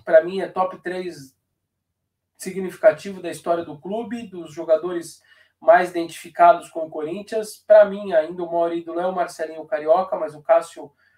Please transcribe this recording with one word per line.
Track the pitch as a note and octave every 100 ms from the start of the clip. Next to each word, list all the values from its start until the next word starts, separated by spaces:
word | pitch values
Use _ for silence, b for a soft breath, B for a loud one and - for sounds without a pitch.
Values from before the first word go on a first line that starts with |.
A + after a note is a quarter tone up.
pra | - D#3+
mim, | E3+ F#3+
é | F3
top | F#3 F#3 F3+
três | - F#3 F#3 C#3+ C3+ _ _ _ _ _ _ _ _ _ _ -
significativo | F#3+ F#3 F#3 - D#3+ D#3 G3 F#3
da | E3+
história | D3+ F3 E3+
do | D#3+ D3
clube, | F#3 A3 G#3 A#3+ F#3+
dos | F3+ D3+
jogadores | D#3 E3 D#3 F3 F3 E3 - b b b b
mais | - F3 F3+
identificados | E3+ E3+ - F3 D#3+ F3 E3 -
com | E3
o | D#3
Corinthians. | D#3 D3+ G3 G3+ A3 G#3 - -
Pra | G#3 G3+
mim, | G3 G3+
ainda | E3 D#3 F3+
o | E3+
maior | E3+ E3+
ídolo | E3+ E3 E3+
é | F3+
o | F3+
Marcelinho | E3 - D#3+ D#3+ D#3
Carioca, | D3+ D#3 F3 F#3 -
mas | D#3 D3+
o |
Cássio, | - E3+ - - - _ _